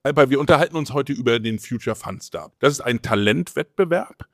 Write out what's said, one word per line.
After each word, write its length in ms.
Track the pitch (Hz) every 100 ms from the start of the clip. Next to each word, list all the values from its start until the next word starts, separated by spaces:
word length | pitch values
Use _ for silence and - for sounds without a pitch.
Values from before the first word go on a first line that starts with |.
Alpay, 260 | 139 151 135
wir 100 | 139
unterhalten 380 | 147 156 170 160
uns 160 | 143
heute 180 | 135 139
über 260 | 143 120 117
den 180 | 113 110
Future 380 | - 117 - 110
Fund 260 | - 95
Star. 300 | - 82 78 _
Das 120 | 139
ist 80 | 139
ein 220 | 120 117
Talentwettbewerb. 1200 | - 107 104 123 175 - 156 - 180 175 - - -